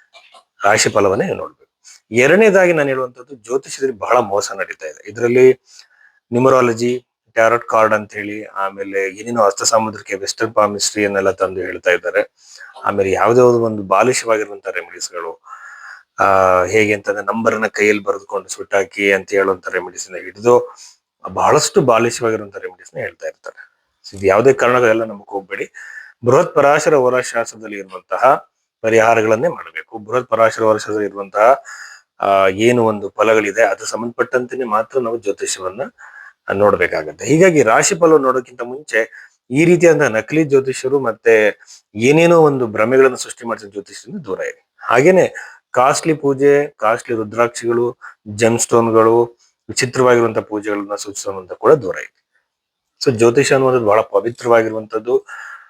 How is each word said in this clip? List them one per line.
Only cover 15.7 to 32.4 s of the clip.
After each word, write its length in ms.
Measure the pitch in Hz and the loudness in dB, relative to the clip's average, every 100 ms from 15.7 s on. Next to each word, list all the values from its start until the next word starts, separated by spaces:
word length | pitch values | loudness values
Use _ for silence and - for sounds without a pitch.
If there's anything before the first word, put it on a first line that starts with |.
| - - - _ - | -20 -20 -20 _ -2
ಆ, 440 | 98 95 92 90 | 2 4 4 2
ಹೇಗೆ 300 | 90 107 104 | 2 0 0
ಅಂತಂದ್ರೆ, 320 | 104 101 101 98 | -2 -4 -6 -6
ನಂಬರ್ 300 | 110 113 110 | -4 -2 -2
ಅನ್ನ 120 | 110 | -4
ಕೈಯಲ್ಲಿ 360 | - 104 104 | 0 0 2
ಬರೆದುಕೊಂಡು 460 | 98 98 - 101 92 | -2 -8 -6 -10 -10
ಸುಟ್ಟಾಕಿ 640 | - 95 101 95 - 101 | -14 -4 -4 -4 -4 0
ಅಂತ 160 | 98 92 | 0 -2
ಹೇಳುವಂತ 360 | 98 95 92 - | -2 -2 -4 -6
ರೆಮಿಡೀಸ್ 420 | 92 90 90 - | -8 -10 -14 -16
ಇಂದ 60 | 90 | -14
ಹಿಡಿದು 600 | 92 95 117 123 98 - - _ _ _ 92 | -16 -4 2 2 2 -12 -20 _ _ _ -12
ಬಹಳಷ್ಟು 520 | 95 107 - - - | -4 0 2 2 0
ಬಾಲಿಶವಾಗಿರುವಂತ 760 | 127 113 117 - 117 110 101 98 | 2 2 0 -2 -4 -4 -8 -14
ರೆಮಿಡೀಸ್ 380 | 92 90 - - | -16 -18 -20 -14
ನ 40 | |
ಹೇಳ್ತಾ 280 | 107 - 80 | -12 -12 -14
ಇರ್ತಾರೆ. 440 | - - - - _ _ _ - | -14 -20 -20 -20 _ _ _ -20
So, 80 | 98 | -6
ಇದು 80 | 95 | 0
ಯಾವುದೇ 280 | 98 127 | 2 4
ಕಾರಣಕ್ಕೂ 340 | 135 123 123 123 | 2 2 2 2
ಎಲ್ಲ 160 | 110 | 0
ನಂಬಕ್ 260 | 113 101 - | -2 -10 -12
ಹೋಗ್ಬೇಡಿ. 420 | 101 92 98 - - - - - _ 117 | -12 -10 -12 -12 -14 -20 -20 -20 _ 2
ಬೃಹತ್ 300 | 135 175 151 | 2 2 2
ಪರಾಶರ 400 | 139 151 160 151 | 2 2 2 2
ಹೋರಾಶಾಸ್ತ್ರದಲ್ಲಿ 840 | 127 127 123 120 113 113 110 101 | 2 0 -4 -6 -6 -10 -14 -14
ಇರುವಂತಹ 760 | 95 95 - 92 123 151 - _ _ _ | -14 -18 -10 0 2 2 -2 _ _ _
ಪರಿಹಾರಗಳನ್ನೇ 680 | 113 113 110 113 107 110 165 | 0 2 4 2 2 0 -2
ಮಾಡಬೇಕು. 500 | - 85 80 - 110 | -6 -12 -16 -16 -18
ಬೃಹತ್ 320 | 104 123 123 | -6 -6 -4
ಪರಾಶರ 340 | 113 113 - | 2 2 2
ಹೋರಾಶಾಸ್ತ್ರದಲ್ಲಿ 440 | 110 107 - 107 101 | 0 0 -2 -6 -6
ಇರುವಂತಹ, 560 | 98 98 101 113 139 - - - - _ _ | -8 -8 2 4 4 -2 -20 -20 -20 _ _
ಆ, 280 | 98 98 | 0 2